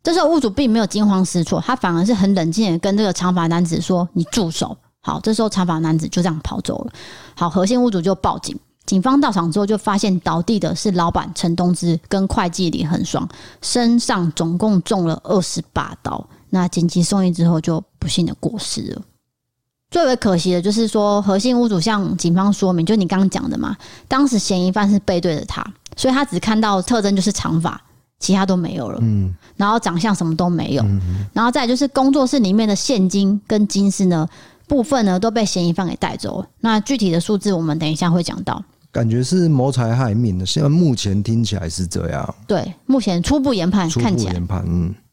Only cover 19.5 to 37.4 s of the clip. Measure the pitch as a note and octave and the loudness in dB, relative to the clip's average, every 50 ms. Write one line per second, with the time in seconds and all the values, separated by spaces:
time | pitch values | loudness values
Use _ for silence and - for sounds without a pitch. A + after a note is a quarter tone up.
19.5 | _ _ _ _ _ _ _ _ - E4+ E4+ C4 B3+ A#3+ - G#3 F#3 F3 D3+ F#3 | _ _ _ _ _ _ _ _ 0 2 2 2 2 2 2 2 2 2 2 0
20.5 | F3+ F3 E3+ G#3 G#3 A3+ A3+ G#3+ - G#3+ G#3 G#3 G3+ G3+ G3 G3+ F#3+ G3 G3 B3+ | 0 0 0 0 0 0 0 0 2 2 2 2 2 2 2 2 0 2 2 2
21.5 | B3 A#3+ A#3+ A3+ G#3 E3+ D#3+ A3+ A3 G3+ F#3+ D#3+ - E3 - E3+ E3+ F#3 F#3+ G3+ | 2 2 2 2 2 0 0 0 0 0 0 -2 -2 0 2 2 2 4 4 2
22.5 | G3 - G3+ F#3 F3+ E3+ E3 E3+ A3+ A3 F#3 E3 G3 F#3+ G3 F#3 - - - E3 | 2 2 2 2 2 2 2 2 2 2 2 2 2 2 2 2 0 -2 -4 -4
23.5 | - - - - G#3 - - - - - - - C4+ C4 C#4+ C4+ B3 G3+ - - | -4 -4 -4 -6 -6 -10 -12 -20 -20 -20 -6 -2 0 2 2 2 2 0 0 0
24.5 | G3 F3+ F3+ F#3 F#3 G#3+ G#3 G3+ G#3 G3+ - - F#3 F3 E3+ F3+ D#3 - - - | 0 0 0 0 2 2 2 2 2 2 2 0 -2 0 0 0 -2 -2 -6 -8
25.5 | - - - G#3 - _ _ - - - - C4 B3+ C#4 C#4+ - F3 F3 - - | -8 -8 -8 -10 -12 _ _ -18 -8 -2 0 2 2 2 0 0 -4 -4 0 0
26.5 | A3 A3 A3 G#3+ G3+ F#3+ F3+ - A#3+ A3+ G3 G3+ G3+ F#3+ F3+ G#3+ G3 - - E3 | 2 2 2 2 2 0 0 0 0 2 2 2 2 2 0 0 -2 -2 -4 0
27.5 | D#3+ E3 D#3+ D3+ - - _ _ _ _ _ _ _ _ - - F#3+ F#3+ G3 F#3+ | 0 0 0 -2 -6 -8 _ _ _ _ _ _ _ _ 0 0 2 2 2 2
28.5 | F#3+ F3+ E3 D#3+ - E3 B2 G2 - - A#2 A2+ G#2+ G2+ F#2+ F#2 F2+ - _ - | 0 0 0 -2 -4 -6 -6 -6 -2 0 0 2 2 2 0 -2 -4 -8 _ -20
29.5 | _ - G3 G3+ A3 A#3 - - E3+ F3 F3 A3 G3+ - F3 E3 D#3+ D#3+ F3+ F3 | _ -2 0 2 2 0 0 -2 -2 0 0 0 0 0 0 -2 0 0 0 0
30.5 | F3 D#3 - - C3+ C#3 A2 G2+ G2 G2 F2+ F2+ F2+ G2 G2+ - - G3+ A3+ A#3+ | 0 0 -2 -2 0 0 2 2 0 0 0 -2 -4 -4 -6 -4 -2 0 0 2
31.5 | B3 D4+ B3+ A#3 B3+ B3+ C#4+ C4 - C4+ C4 C#4 C#4 D4+ C4 B3 D4 C#4 A3 F3+ | 2 0 0 0 0 0 0 0 0 2 2 4 4 4 2 2 2 2 2 4
32.5 | F#3+ G#3+ A3+ G#3+ G3+ F#3 - - C4+ G3+ F#3+ F3+ - G3+ G3 G3 G#3 G3+ - - | 4 2 2 2 0 0 0 0 2 2 2 2 2 2 2 2 2 0 -2 -2
33.5 | A3 G#3 G#3+ G3 - G3 G3+ G3+ F#3 - G3 F3+ F3 D#3+ D#3+ E3 - - - - | 0 0 2 0 2 2 2 2 2 2 2 2 2 2 0 -4 -6 -14 -20 -20
34.5 | - _ _ - D4 C4+ A3+ - C#4 B3+ G#3+ - F3+ F#3 G3+ A3+ G#3+ A#3 G#3+ G3 | -20 _ _ 0 0 0 2 2 0 2 2 2 2 2 0 0 0 0 0 0
35.5 | - F#3 E3+ E3+ E3 G3+ F#3+ E3 - - - F3 - - - - - - G3 - | 0 0 0 0 0 0 -2 -4 -4 -4 -6 -6 -6 -6 -8 -8 -8 -8 -10 -12
36.5 | _ _ - A3+ A3 G#3+ G#3 - C#4 A#3+ G#3+ F#3 D#3+ F3 E3+ - G#3+ G3 | _ _ 0 0 0 0 0 0 -2 0 2 2 2 0 0 0 -2 0